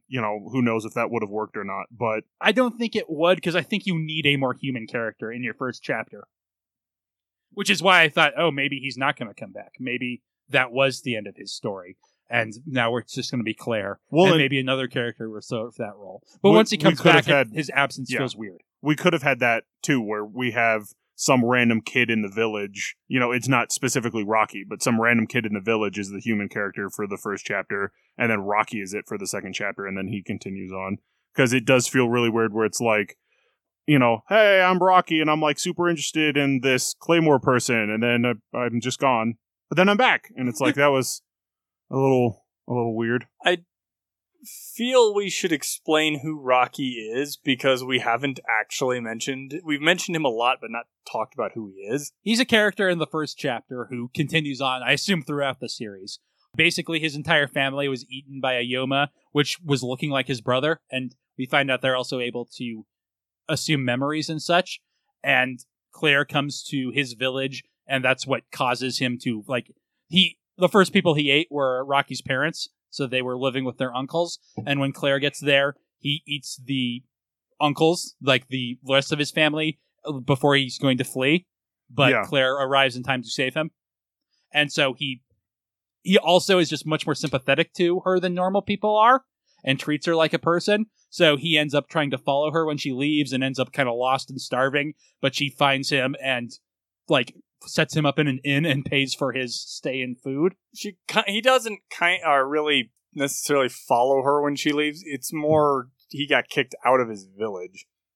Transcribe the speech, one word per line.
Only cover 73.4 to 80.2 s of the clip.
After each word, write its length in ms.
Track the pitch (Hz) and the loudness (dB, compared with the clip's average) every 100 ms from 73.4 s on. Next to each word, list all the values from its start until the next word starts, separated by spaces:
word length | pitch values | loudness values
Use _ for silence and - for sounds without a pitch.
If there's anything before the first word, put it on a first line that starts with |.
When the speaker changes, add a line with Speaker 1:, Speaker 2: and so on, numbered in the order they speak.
| 131 127 131 | -2 -2 -4
Speaker 2:
with 120 | 123 | -4
their 160 | 127 | -6
uncles. 460 | 120 131 165 170 - _ - 113 | -6 -4 -4 -4 -6 _ -10 -4
And 140 | 139 | -2
when 140 | 139 | -2
Claire 260 | - 143 139 | -2 -2 0
gets 220 | 143 - | -2 -4
there, 340 | 143 139 139 - _ _ | 0 0 0 -6 _ _
he 240 | 147 147 - | -6 -6 -6
eats 360 | 143 - - | -12 -10 -14
the 400 | 127 135 123 120 - _ _ _ _ - | -6 -4 -4 -6 -12 _ _ _ _ -4
uncles, 560 | 147 139 160 180 - - | -2 2 2 0 -6 -6
like, 260 | 127 127 - | 0 0 0
the 320 | 131 123 123 131 | -6 -6 -8 0
rest 220 | 135 135 | 0 0
of 80 | 151 | -2
his 120 | 143 | -2
family, 480 | - 151 151 156 156 _ _ - | 0 0 0 -4 -6 _ _ -8
uh, 80 | |
before 420 | 139 | -6